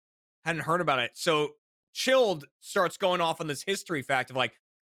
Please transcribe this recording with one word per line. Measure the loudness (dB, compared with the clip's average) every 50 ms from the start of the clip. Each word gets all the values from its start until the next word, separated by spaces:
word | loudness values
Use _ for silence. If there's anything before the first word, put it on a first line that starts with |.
| _ _ _ _ _ _ _ _ -6
hadn't | -6 -4 -4
heard | -2 -2 0 0
about | 2 2 2 0
it. | 0 -2 -4
So | -4 0 2 2 2 2 -2 -4 _ _ _ _ _ _ _
Chilled | -8 -4 0 4 4 4 4 4 0 -2 -6 -16 _ _
starts | -12 -4 0 0 0 0 0
going | 0 0 0 2 2
off | 0 0 0 -2
on | -4
this | -8 -6 -6
history | -4 -6 -6 -6 -4 -6 -6 -6
fact | -2 -2 -2 -2 -2 -2
of, | -2
like, | -2 -2 -2 -4 _ _ _ _ _ _